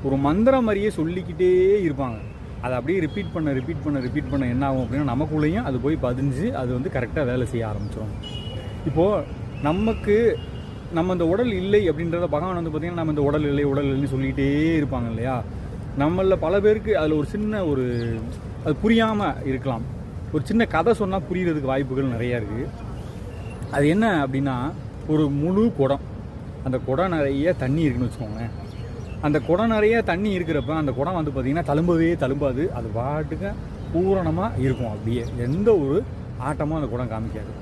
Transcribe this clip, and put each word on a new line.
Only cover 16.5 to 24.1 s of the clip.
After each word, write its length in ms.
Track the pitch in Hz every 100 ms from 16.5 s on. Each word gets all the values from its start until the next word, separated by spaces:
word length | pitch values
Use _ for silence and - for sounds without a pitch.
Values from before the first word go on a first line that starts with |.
| 196
பேருக்கு 380 | 208 214 220 190
அதுல 180 | 156 156
ஒரு 120 | 147
சின்ன 360 | 208 214 214 175
ஒரு, 200 | 139 123 120 117 113 113 - - -
அது 120 | - 139
புரியாம 460 | 202 226 220 208 190 127 135
இருக்கலாம். 400 | 131 131 117 113 - - - -
ஒரு 120 | 156 -
சின்ன 200 | 226 226
கதை 280 | 160 175
சொன்னா 240 | 226 196 190
புரியறதுக்கு 540 | 135 185 180 151 131
வாய்ப்புகள் 420 | 135 135 131 135 120
நிறைய 240 | 120 120
இருக்கு. 240 | 104 113 135 - - - - - - - - - -
அது 160 | 139 147
என்ன 180 | 190 226